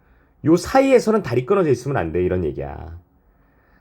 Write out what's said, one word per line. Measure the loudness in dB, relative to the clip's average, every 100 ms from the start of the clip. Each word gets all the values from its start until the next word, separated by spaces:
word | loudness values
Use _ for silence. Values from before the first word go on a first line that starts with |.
| _ _ _ _
요 | 0 0
사이에서는 | 2 2 4 4 4 -2
다리 | 0 -4 0
끊어져 | 0 2
있으면 | 0 -2 -4
안 | -2
돼. | -2
이런 | 0 0
얘기야. | -2 -6 -10 -12 -16 -18 _ _ _ _ _ _ _ _